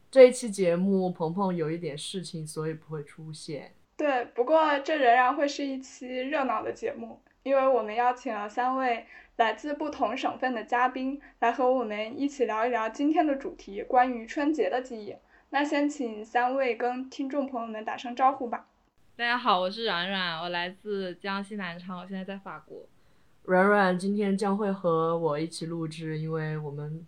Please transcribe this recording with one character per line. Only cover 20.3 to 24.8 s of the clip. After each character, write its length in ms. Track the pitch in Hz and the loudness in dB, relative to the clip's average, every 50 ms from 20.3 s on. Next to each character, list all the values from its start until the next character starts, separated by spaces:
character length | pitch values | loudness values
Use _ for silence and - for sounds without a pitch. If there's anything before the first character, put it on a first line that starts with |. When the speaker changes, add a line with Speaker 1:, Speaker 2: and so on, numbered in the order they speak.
| 165 160 | -4 -4
Speaker 3:
我 80 | 170 175 | -4 -4
来 200 | 175 175 175 180 | -2 -2 -4 -4
自 460 | 190 - - 208 208 196 190 180 175 | -6 -10 -8 -6 -4 -4 -4 -6 -8
江 280 | 175 - 196 196 196 202 | -8 -6 -6 -4 -4 -6
西 120 | 196 220 | -6 -8
南 240 | 202 190 175 170 175 | -8 -8 -8 -8 -10
昌， 220 | 180 185 185 180 | -10 -10 -10 -10
我 60 | 180 | -10
现 100 | 185 196 | -8 -8
在 80 | 185 185 | -8 -8
在 120 | 190 196 | -8 -10
法 220 | 196 196 190 160 151 | -10 -12 -12 -14 -14
国。 260 | - - - - - - _ _ _ _ _ _ _ _ _ _ _ | -16 -16 -18 -18 -18 -20 _ _ _ _ _ _ _ _ _ _ _
Speaker 1:
软 200 | - 185 180 185 | 2 4 4 6
软 320 | 202 208 208 196 185 180 | 6 6 6 4 4 2
今 160 | 180 185 196 208 | 0 0 -2 0
天 220 | 208 208 196 196 | 0 2 2 2
将 220 | 196 220 196 196 202 | 2 2 0 0 0
会 140 | 220 196 196 | 0 -2 -2
和 440 | 196 | 0